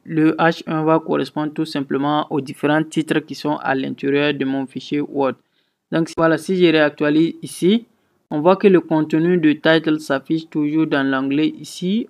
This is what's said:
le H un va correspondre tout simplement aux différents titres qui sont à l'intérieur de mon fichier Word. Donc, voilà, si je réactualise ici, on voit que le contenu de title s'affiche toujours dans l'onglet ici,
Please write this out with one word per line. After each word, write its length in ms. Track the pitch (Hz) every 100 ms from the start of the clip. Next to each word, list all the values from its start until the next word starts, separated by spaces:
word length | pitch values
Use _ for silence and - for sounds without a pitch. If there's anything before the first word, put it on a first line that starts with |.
le 280 | - 160 156
H 300 | 156 165 165 -
un 180 | 160
va 140 | 156 160
correspondre 540 | 160 147 135 151 151
tout 100 | 147
simplement 640 | 156 147 135 139 143 151 -
aux 120 | 151
différents 400 | 135 - 147 151
titres 380 | 156 165 151 156
qui 140 | 151
sont 220 | 139 147 151
à 180 | 131
l'intérieur 600 | 135 139 131 139 143 147
de 100 | 139
mon 220 | 135 135 131
fichier 340 | 131 - 147
Word. 360 | 143 139 135 131 _ _ _ _ -
Donc, 200 | 165 165
voilà, 220 | - 165 156
si 200 | 156 185
je 120 | 170
réactualise 640 | 156 147 151 147 151 165 -
ici, 460 | 143 - 170 226 226 _ _ _ -
on 100 | 151
voit 160 | 165 190
que 120 | 202
le 120 | 175
contenu 580 | 165 156 151 160 170 180
de 140 | 151
title 480 | 147 160 160 160 156
s'affiche 500 | 156 135 - 160 160
toujours 360 | 156 147 156 151
dans 220 | 143 135
l'onglet 400 | 135 135 139 156
ici, 580 | 156 - - 180 220